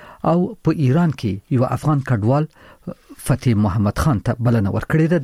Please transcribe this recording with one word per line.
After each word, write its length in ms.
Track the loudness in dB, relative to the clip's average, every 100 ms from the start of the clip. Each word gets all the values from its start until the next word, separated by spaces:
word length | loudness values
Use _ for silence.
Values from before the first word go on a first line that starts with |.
| -20 -6 0
او 240 | 0 0 -2 -2
په 60 | 0
ایران 280 | 2 2 2
کې 440 | 0 -4 -6 -2 0
یو 80 | 0
افغان 360 | -2 0 -2 0
کډوال 360 | 0 2 0 0 _ -20 -20 -16 -16 -18 -10
فتح 340 | -4 -2 0 2
محمد 340 | 2 0 0 0
خان 180 | 0 0 -2
ته 80 | -2 0
بلنه 260 | 0 0 -2
ورکړې 320 | -2 0 2
ده. 60 | 2